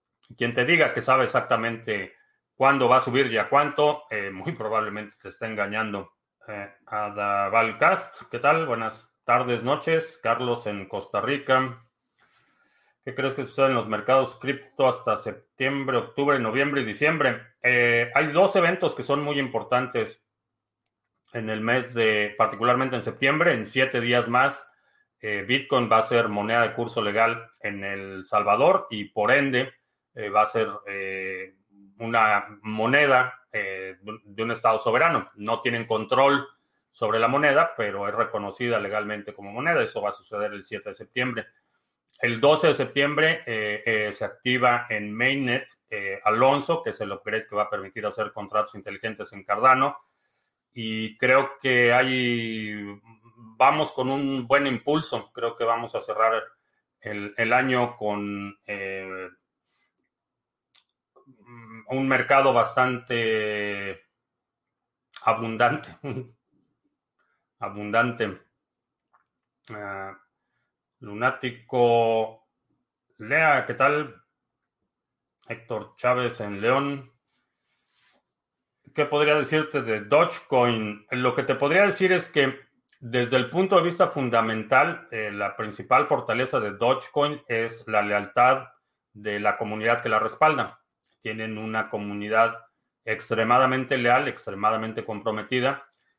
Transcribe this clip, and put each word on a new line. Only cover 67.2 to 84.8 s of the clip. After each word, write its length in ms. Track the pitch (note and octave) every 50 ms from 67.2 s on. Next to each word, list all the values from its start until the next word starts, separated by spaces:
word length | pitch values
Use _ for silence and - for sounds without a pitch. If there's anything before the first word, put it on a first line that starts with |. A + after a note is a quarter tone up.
| _ _ _ _ _ _ _ -
Abundante. 840 | - G2+ G2+ G#2 G#2 G#2 G#2+ A#2 A#2+ B2 A#2+ A#2 A2+ G2+ F#2 - _ _ _ _ _ _ _ _ _ _ _ _ _ _ _ _ _ _ _ _ _ _ _ _ _ -
Ah, 440 | A2 G#2 G#2 G2 G2 G2 F#2+ G2 F#2+ - _ _ _ _ _ _ _ _ _ _ _ _ _ _ _ _
Lunático 1500 | B2 G#2+ G2+ G#2+ A#2+ C3 C3+ - - B2 A#2+ - - - C3 B2 A#2+ A#2 A#2 A#2 A2+ A2+ A2+ A2+ A2 A2+ - _ _ _ _ _ _ _ _ _ _ _ _ _ _ _ _ _
Lea, 480 | G#2+ A2+ C#3 D#3+ D#3+ D#3 C#3+ C3 -
¿qué 80 | - A#2+
tal? 480 | A#2+ C3 C#3+ D3 D3+ D3+ B2+ - _ _ _ _ _ _ _ _ _ _ _ _ _ _ _ _ _ _ _ _ _ _ _ _ _ _ -
Héctor 480 | A#2 - - - A#2 G#2+ G#2+ - _
Chávez 460 | _ - B2 B2 B2 B2 A#2 A#2+ -
en 180 | A2 G#2 G2+ G2
León. 500 | G#2+ A#2 B2+ C#3 C#3+ C#3+ C#3+ C#3 C3 - _ _ _ _ _ _ _ _ _ _ _ _ _ _ _ _ _ _ _ _ _ _ _ _ _ _ _ _ _ _ _ _ _ _ _ _ -
¿Qué 120 | D#3 D3
podría 300 | D3 D3 D3 D3+ D3 D3
decirte 460 | D3+ C#3 - D#3 D#3 D3+ - - C#3+
de 200 | A#2 A2+ A2 G#2+
Dogecoin? 1080 | G2+ G#2 C#3 D#3 F3 E3+ - - - - C#3 B2+ A#2+ A#2+ A#2 A2 A2 G#2 G#2 - - -
Lo 220 | C3 B2+ B2+ B2+ A#2+
que 100 | C3 B2+
te 120 | C#3 C3
podría 280 | - C#3+ C#3+ E3 F#3 G#3
decir 280 | G3 - - F#3+ F#3
es 180 | F#3 E3+ E3+ -
que 300 | - D3+ C#3 C3+ - - - _ _ _ _ _ _ _
desde 380 | C3+ A#2 A#2 B2+ B2 A2+ C3 B2+
el 120 | - -
punto 280 | - F3 F#3+ F#3 G3 F3+
de 60 | E3
vista 260 | F3 E3+ E3+ F#3 -
fundamental, 1000 | - D3 C3 A#2+ A#2 A2+ A2 A2 A2 A2 G#2+ - C3+ C3